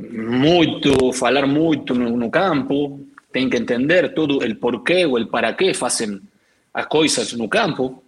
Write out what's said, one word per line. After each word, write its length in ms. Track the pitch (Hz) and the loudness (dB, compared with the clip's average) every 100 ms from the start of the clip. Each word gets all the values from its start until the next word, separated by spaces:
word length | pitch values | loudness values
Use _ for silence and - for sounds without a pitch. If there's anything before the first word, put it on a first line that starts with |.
| 107 | -8
muito, 1000 | - 113 123 147 175 151 113 143 131 127 | -8 -2 2 4 4 4 2 2 4 2
falar 340 | 120 123 135 139 | 2 0 2 2
muito 480 | 147 165 143 - | 2 2 0 -2
no, 220 | 123 120 120 | -2 0 -2
no 140 | 113 | 0
campo, 760 | 160 190 147 131 143 143 - - - _ | 0 2 0 -2 -2 -2 -8 -18 -20 _
tem 180 | 123 131 | -4 0
que 100 | 123 | -2
entender 540 | 113 120 139 180 143 | -2 -2 2 2 2
todo 240 | - 151 139 | 0 0 0
o 160 | 123 104 | -2 -2
porquê 500 | 120 117 - 180 170 | -2 -2 0 2 2
ou 140 | 123 | 0
o 60 | 110 | -2
para 260 | 120 113 | -2 -2
quê 200 | - 185 | 0 -2
fazem 460 | 139 123 - 110 98 - _ _ _ _ | 0 -2 -4 -4 -8 -14 _ _ _ _
as 120 | - - | -8 -2
coisas 460 | 151 156 - 107 | 2 2 0 -4
no 140 | 120 113 | -4 -2
campo, 540 | 208 202 131 131 131 | 0 0 -2 -4 -6